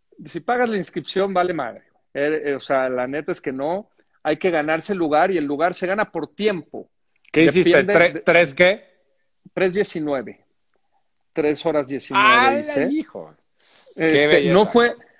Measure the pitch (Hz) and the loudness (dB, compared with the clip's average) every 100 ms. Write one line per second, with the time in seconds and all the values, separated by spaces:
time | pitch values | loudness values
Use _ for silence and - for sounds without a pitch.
0 | _ - 147 170 - 247 247 214 170 - | _ -20 -16 -12 -4 -2 -2 -2 -6 -10
1 | 147 190 196 185 180 165 123 107 _ _ | -8 -4 -2 0 -2 -2 -8 -12 _ _
2 | _ 135 143 156 147 135 - 139 131 127 | _ -6 -2 -2 -4 -6 -2 -2 0 -2
3 | 127 143 151 175 - 131 143 185 - _ | -4 -6 -8 -8 -8 -6 -6 -6 -10 _
4 | _ _ 151 151 190 165 147 160 156 190 | _ _ -6 -2 -2 -2 -2 -4 -4 -4
5 | 160 151 185 185 143 143 170 180 180 202 | 0 2 2 0 -2 -2 -2 -2 -4 -4
6 | 202 170 147 - 208 185 143 110 - _ | -4 -6 -10 -4 -4 -4 -8 -16 -16 _
7 | _ _ _ - 165 156 170 165 131 165 | _ _ _ 2 4 4 4 4 4 4
8 | 175 156 - 170 165 139 180 214 _ _ | 2 0 2 4 4 2 2 2 _ _
9 | _ _ _ _ - - 190 180 202 175 | _ _ _ _ -14 -2 -2 0 -4 -4
10 | 151 139 107 101 _ _ _ _ _ _ | -4 -4 -6 -16 _ _ _ _ _ _
11 | _ _ _ - 151 147 170 151 131 139 | _ _ _ -4 -2 0 -2 -2 -2 -6
12 | - 196 208 233 262 277 302 294 277 302 | -4 2 4 4 4 0 -2 -2 -2 -2
13 | - - - - _ _ _ - - - | -6 -12 -18 -20 _ _ _ -20 -18 -4
14 | 160 156 147 156 139 180 208 240 233 233 | 0 2 4 4 4 4 4 4 2 0
15 | _ _ | _ _